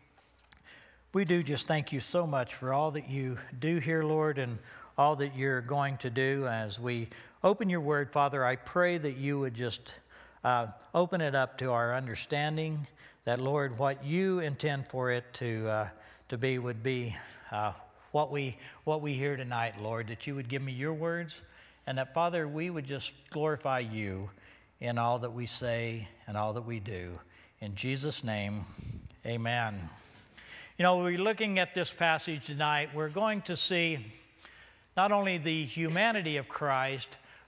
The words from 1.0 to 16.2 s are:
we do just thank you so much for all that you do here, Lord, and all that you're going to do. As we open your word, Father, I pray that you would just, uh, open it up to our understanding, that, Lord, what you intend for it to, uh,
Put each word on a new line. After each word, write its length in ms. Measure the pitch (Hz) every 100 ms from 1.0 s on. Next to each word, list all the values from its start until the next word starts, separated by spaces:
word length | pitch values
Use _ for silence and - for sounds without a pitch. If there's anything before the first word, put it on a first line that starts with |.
| _
we 120 | 185 175
do 160 | 175
just 260 | 143 143 -
thank 240 | 156 139
you 80 | 139
so 280 | - 175 165
much 260 | 139 123
for 200 | - 127
all 180 | 139 156
that 180 | 151 131
you 300 | 135 131 120 - 127
do 180 | 156 170
here, 240 | 139 160
Lord, 340 | 156 156 156 139
and 220 | 123 113 - - - -
all 180 | 143 147
that 200 | 139 131
you're 260 | 135 127
going 360 | 120 143 139 131
to 140 | 127
do. 340 | 120 135 139 131
As 320 | 113 107 101
we 280 | 120 120 113 - - -
open 260 | 185 202 196
your 100 | 175
word, 320 | 147 147 143
Father, 340 | 151 143 135 127
I 100 | 127
pray 420 | - 175 175 175
that 180 | 147 131
you 220 | 139 143
would 160 | 135 113
just, 400 | 120 - - - - - - -
uh, 240 | 123 123 113 - -
open 280 | 170 175 185
it 120 | 151
up 240 | 135 131 -
to 120 | 131
our 240 | 120 117 127
understanding, 880 | 127 113 - 147 151 156 160 156 139 - - -
that, 160 | - 120
Lord, 400 | 131 147 139 117
what 260 | 139 135 139
you 340 | 170 190 180
intend 480 | 156 135 151 139 131
for 220 | 131 127
it 140 | 123 - -
to, 320 | 120 110 110
uh, 220 | 107 104 - - -